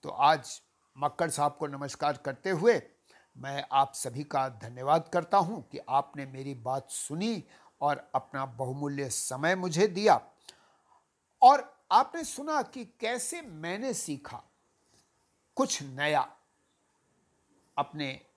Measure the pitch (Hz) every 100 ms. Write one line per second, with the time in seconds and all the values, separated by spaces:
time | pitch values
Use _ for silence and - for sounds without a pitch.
0 | - - 143 156 127 - _ _ _ 135
1 | 143 147 170 143 147 143 151 139 143 -
2 | 147 143 - 127 190 180 208 202 - _
3 | _ - _ - 131 139 143 139 139 -
4 | 131 120 147 143 135 113 113 123 135 160
5 | 165 180 165 156 165 208 127 139 - 131
6 | 139 147 135 131 135 135 117 135 131 -
7 | - 151 214 220 - - - _ 143 143
8 | - 139 - 139 135 117 127 135 143 143
9 | 135 117 - 131 156 185 180 160 208 180
10 | 208 143 - _ - - _ _ _ _
11 | _ _ _ _ 247 277 - - _ 190
12 | 269 330 320 - 294 302 220 269 233 _
13 | 220 240 - 339 302 156 165 190 262 226
14 | - 139 - 120 - _ _ _ _ _
15 | _ _ _ _ _ - 214 - 143 131
16 | 147 147 - - _ _ _ _ _ _
17 | _ _ _ _ _ _ _ - 143 151
18 | 143 131 _